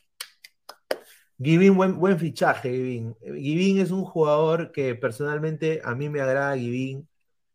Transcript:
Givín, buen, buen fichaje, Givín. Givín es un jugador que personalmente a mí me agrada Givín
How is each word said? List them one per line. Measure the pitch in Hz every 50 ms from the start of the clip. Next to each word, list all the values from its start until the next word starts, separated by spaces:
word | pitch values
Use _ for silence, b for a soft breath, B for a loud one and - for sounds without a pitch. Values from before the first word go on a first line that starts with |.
| _ _ _ - - - _ _ - - _ _ _ - - _ _ - - - b b b b b b b -
Givín, | 127 143 160 170 190 196 190
buen, | 185 190 190 185 -
buen | 170 190 196 160
fichaje, | 170 160 - - 180 156 131 - - 127
Givín. | 123 127 127 127 127 117 113 113 113 - -
Givín | - 143 147 139 139 151 170 190 196 196 196
es | 190 165
un | 185 190 175
jugador | - - 170 156 147 147 151 160 160 165 170 165 - -
que | 151 135 131 120
personalmente | 113 131 127 117 - 147 147 147 151 151 160 156 147 165 156 160 156 -
a | 120 120
mí | 123 143 147
me | 147 147
agrada | 135 131 131 139 139 139 139 131
Givín | 120 120 120 127 131 131 135 135 147 _ _ _ _ _ _ _ _ _ _